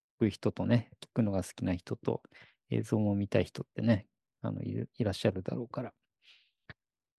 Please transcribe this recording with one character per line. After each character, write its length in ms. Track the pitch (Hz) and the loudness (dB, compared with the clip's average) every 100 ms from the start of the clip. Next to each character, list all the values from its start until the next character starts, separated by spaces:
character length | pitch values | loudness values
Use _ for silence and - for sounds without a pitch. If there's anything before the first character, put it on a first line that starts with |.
| _ - | _ 0
聞 40 | |
く 100 | 110 | 0
人 220 | - 104 | 2 -2
と 140 | - 113 | -2 2
ね、 260 | 120 - - | 2 2 -12
聞 80 | - | -6
く 100 | - | 0
の 80 | 107 | 0
が 120 | 95 | 0
好 100 | - | -2
き 120 | - 98 | -4 -2
な 100 | 90 | -2
人 200 | - - | -4 -4
と、 260 | - - - - - _ - | -2 -4 -6 -20 -20 _ -4
映 140 | 117 | -2
像 160 | 110 110 | 0 2
も 160 | 104 101 | 2 0
見 120 | 101 | 2
た 140 | 101 | 2
い 20 | |
人 200 | - - | 0 -4
っ 20 | - - | -10 0
て 60 | |
ね、 260 | 117 104 - _ _ _ | 2 2 0 _ _ _
あ 100 | - | -6
の、 100 | 101 | -4
い 80 | 104 | -4
る、 160 | 104 - - | -6 -6 -4
い 60 | |
ら 80 | 107 | -2
っ 20 | |
し 120 | 95 110 | 0 0
ゃ 60 | |
る 120 | 95 | 0
だ 120 | 87 120 | -4 -6
ろ 80 | |
う 40 | 117 | -6
か 140 | - | -8
ら。 100 | 120 - _ _ - - _ _ - - _ _ _ | -10 -12 _ _ -20 -20 _ _ -20 -20 _ _ _